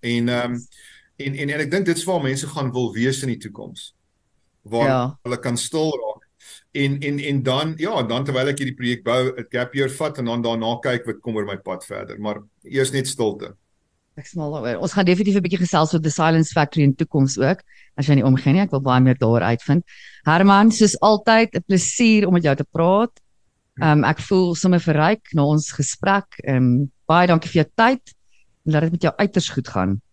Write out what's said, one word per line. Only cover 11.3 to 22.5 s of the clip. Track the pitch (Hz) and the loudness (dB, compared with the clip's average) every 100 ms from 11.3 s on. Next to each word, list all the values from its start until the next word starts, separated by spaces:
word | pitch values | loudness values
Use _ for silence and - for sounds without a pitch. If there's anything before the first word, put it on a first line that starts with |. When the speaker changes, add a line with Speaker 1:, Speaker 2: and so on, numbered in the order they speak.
| 110 | -6
Speaker 1:
oor | 101 | -6
my | 95 | -8
pad | - 92 | -10 -12
verder. | - 101 101 101 | -10 -12 -12 -10
Maar | 104 104 - _ | -8 -8 -12 _
eers | - 135 131 | -8 -2 -2
net | 135 131 | -2 -6
stilte. | - 110 98 87 101 _ _ _ _ _ - | -2 -2 -2 -12 -16 _ _ _ _ _ -20
Speaker 2:
Ek | - | -14
smal | 175 151 | -10 -8
daaroor. | 147 120 113 | -6 -6 -6
Ons | 175 | -4
gaan | - | 0
definitief | 180 180 208 196 | 2 2 2 0
'n | |
bietjie | 175 175 | 0 -2
gesels | 175 170 156 | 0 2 2
oor | 170 | 0
The | 156 | -2
Silence | - 160 165 156 | 0 2 4 2
Factory | - 147 - | 2 0 2
in | 143 | 2
toekoms | 135 160 151 135 135 | 2 -2 0 0 2
ook, | 131 185 _ - - - | 0 0 _ -20 -20 -6
as | 139 | 2
jy | |
nie | 139 | 2
omgee | 123 131 139 | 4 2 4
nie. | 160 | 2
Ek | 196 | 2
wil | 135 | -2
baie | 135 127 | 2 4
meer | 131 127 | 4 4
daaroor | 110 117 | 2 2
uitvind. | 92 117 - 151 - - - - | 2 -2 0 -2 -2 -16 -20 -8
Herman, | - 165 196 196 220 | 0 4 6 6 6
soos | 220 214 - | 6 2 4
altyd, | 208 214 214 226 226 | 2 2 4 4 2
'n | - - | -2 0
plesier | 190 - - 233 214 196 | 0 0 2 4 4 4
om | |
met | 180 | 2
jou | 160 | 2